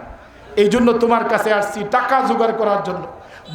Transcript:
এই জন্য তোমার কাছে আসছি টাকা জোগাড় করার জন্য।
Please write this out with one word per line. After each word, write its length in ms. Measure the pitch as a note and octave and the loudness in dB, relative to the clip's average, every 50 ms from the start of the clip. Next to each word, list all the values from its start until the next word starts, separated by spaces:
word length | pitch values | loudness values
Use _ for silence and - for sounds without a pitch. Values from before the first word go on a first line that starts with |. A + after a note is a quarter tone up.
| - - - - - - - - - - - | -12 -16 -18 -20 -20 -20 -20 -20 -20 -6 0
এই 120 | G#3 G#3 G3+ | 2 2 4
জন্য 240 | G3+ B3 A#3 A#3+ A3+ | 4 4 4 4 4
তোমার 320 | A3+ A#3 A3+ A#3 A3+ - - | 2 2 2 2 0 2 0
কাছে 260 | A3 G#3 - A3 G#3+ | 0 0 2 2 0
আসছি 300 | G3+ G3+ G3+ - G#3+ G3+ - | 0 0 -2 -4 -6 -4 0
টাকা 320 | B3+ B3 A#3+ B3 C4 C4 B3+ B3 | 0 0 2 2 0 0 2 0
জোগাড় 240 | A#3 G#3+ A3+ A3+ A3+ | 0 0 0 0 0
করার 320 | A3+ A3 G#3 G3+ G3 - | 0 0 0 0 0 -2
জন্য। 220 | F#3 F3 E3 D#3+ - - - - - - - - - D#3 | -4 -6 -8 -10 -12 -14 -18 -20 -20 -20 -20 -16 -12 0